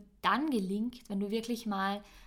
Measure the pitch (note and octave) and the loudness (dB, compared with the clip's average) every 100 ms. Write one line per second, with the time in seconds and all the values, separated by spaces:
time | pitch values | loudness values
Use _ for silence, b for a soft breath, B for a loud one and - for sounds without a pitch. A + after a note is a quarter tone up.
0 | - - F3+ G#3+ D#4 A#3+ F#3+ G3+ A#3+ - | -10 -2 2 2 2 2 2 0 -2 -6
1 | - G3 G3+ A3+ A3+ A#3 G#3+ G3 G3 G3+ | -4 -2 0 -2 -2 -4 -2 0 0 -2
2 | B B | B B